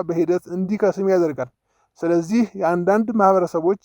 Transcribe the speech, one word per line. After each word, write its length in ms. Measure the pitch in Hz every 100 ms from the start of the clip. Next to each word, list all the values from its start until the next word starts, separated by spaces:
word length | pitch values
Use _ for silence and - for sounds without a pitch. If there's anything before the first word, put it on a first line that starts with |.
በሂደት 420 | 170 165 165 180 -
እንዲከስም 600 | 175 185 208 202 185 196
ያደርጋል። 420 | 185 170 135 123 _ _ _ _ -
ስለዚህ 440 | 165 170 165 226 214 196
የአንዳንድ 520 | 170 175 175 208 220
ማህበረሰቦች 680 | 220 196 190 175 170 170 202